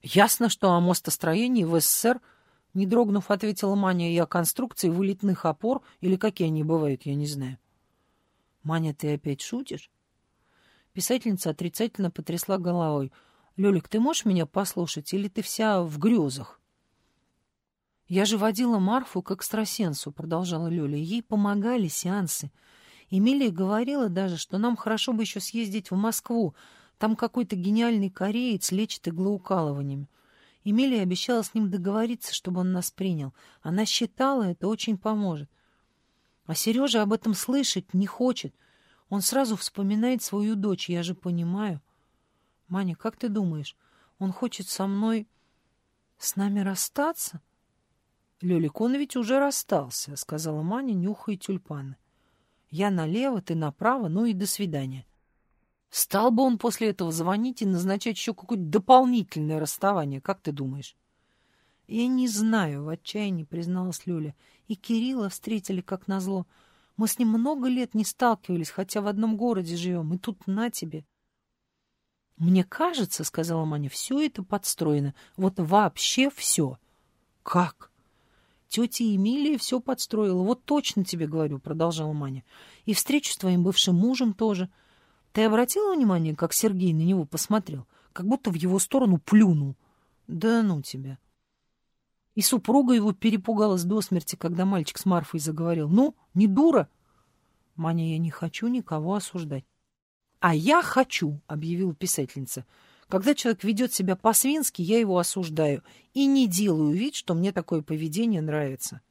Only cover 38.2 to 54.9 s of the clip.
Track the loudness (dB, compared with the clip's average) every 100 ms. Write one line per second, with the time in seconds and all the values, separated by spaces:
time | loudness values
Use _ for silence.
38.2 | 0 0 -8 _ _ _ _ _ _ -2
39.2 | 0 0 0 -2 -6 -4 -2 0 0 0
40.2 | -2 -2 -2 0 -2 -2 -2 -4 -4 -6
41.2 | -4 -2 -2 -2 -4 -6 _ _ _ _
42.2 | _ _ _ _ _ -4 -4 -4 -8 -6
43.2 | -4 -2 -2 -4 -8 _ _ _ _ _
44.2 | -6 -4 -6 -6 -10 -6 -2 -2 0 -2
45.2 | -6 _ _ _ _ _ _ _ _ _
46.2 | -6 -2 0 0 -2 -4 -4 -2 -2 -2
47.2 | -10 -10 _ _ _ _ _ _ _ _
48.2 | _ _ 0 0 0 0 0 0 -2 -4
49.2 | 0 2 2 -2 -2 -2 -2 -8 -10 -12
50.2 | -8 -6 -4 -4 -2 -2 -2 -2 -2 -4
51.2 | -6 -8 -6 -8 -6 -12 -12 -16 _ _
52.2 | _ _ _ _ _ -2 0 0 0 0
53.2 | 0 -2 -2 -2 -2 0 0 0 -2 0
54.2 | 0 0 -4 -4 -4 -4 -6